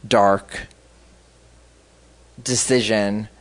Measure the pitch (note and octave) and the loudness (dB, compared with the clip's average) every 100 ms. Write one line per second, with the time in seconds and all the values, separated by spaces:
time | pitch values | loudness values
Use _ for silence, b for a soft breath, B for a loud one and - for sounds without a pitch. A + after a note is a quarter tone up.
0 | G#2+ A2+ G2+ G2 - - - _ _ _ | 0 2 4 2 -2 -16 -16 _ _ _
1 | _ _ _ _ _ _ _ _ _ _ | _ _ _ _ _ _ _ _ _ _
2 | _ _ _ - B2 B2 - B2+ G#2+ A2 | _ _ _ -14 -6 -4 0 0 2 0
3 | G2+ G#2 G#2+ _ | 0 -4 -8 _